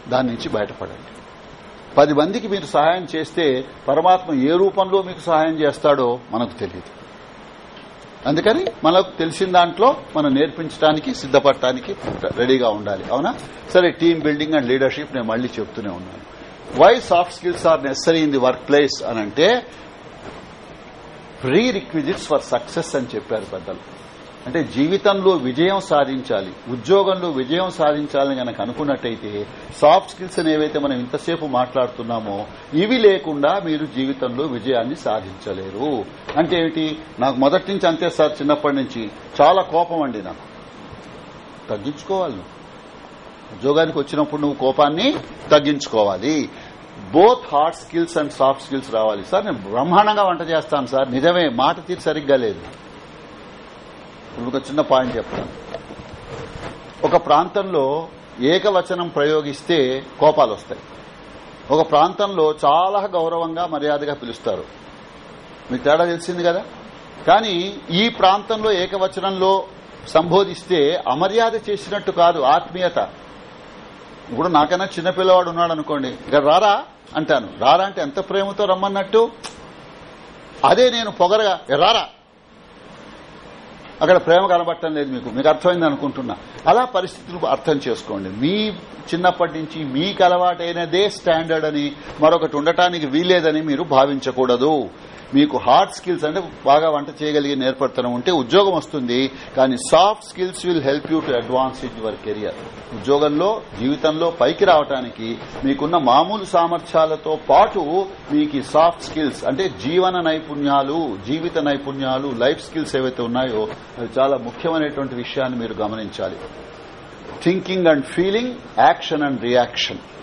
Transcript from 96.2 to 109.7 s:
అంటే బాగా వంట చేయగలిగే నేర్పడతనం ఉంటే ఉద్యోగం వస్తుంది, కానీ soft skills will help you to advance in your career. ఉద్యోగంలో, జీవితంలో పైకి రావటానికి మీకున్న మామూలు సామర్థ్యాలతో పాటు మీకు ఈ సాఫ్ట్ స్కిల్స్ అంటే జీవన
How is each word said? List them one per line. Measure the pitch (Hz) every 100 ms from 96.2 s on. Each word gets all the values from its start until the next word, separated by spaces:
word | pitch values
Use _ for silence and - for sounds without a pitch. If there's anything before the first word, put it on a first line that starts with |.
| 151
అంటే | 180 170 131 -
బాగా | 147 160
వంట | 147 147 165
చేయగలిగే | 151 147 143 135
నేర్పడతనం | 131 131 131 - 123
ఉంటే | 120 151
ఉద్యోగం | 165 120 180 196 170
వస్తుంది, | - 151 120 123 135 - - 135
కానీ | 131 123 - 160
soft | 196 208 - -
skills | 185 - 180
will | 165 135
help | 147 143
you | 156 -
to | 123
advance | 117 127 131 127 127
in | 113 110
your | 98 110
career. | 104 98 - - - -
ఉద్యోగంలో, | 113 113 143 151 151 190 214 - -
జీవితంలో | 127 147 156 156 170
పైకి | 170 151 165 196
రావటానికి | 156 143 131 120 113 113 113 - - 135
మీకున్న | 139 151 170
మామూలు | 127 135 175 214 190
సామర్థ్యాలతో | 170 165 170 - 160 156 151 156 156 -
పాటు | 151 220 196 147 180 190 - -
మీకు | 147 147 143
ఈ |
సాఫ్ట్ | - 151 170 -
స్కిల్స్ | - 156 143 -
అంటే | - 135
జీవన | 190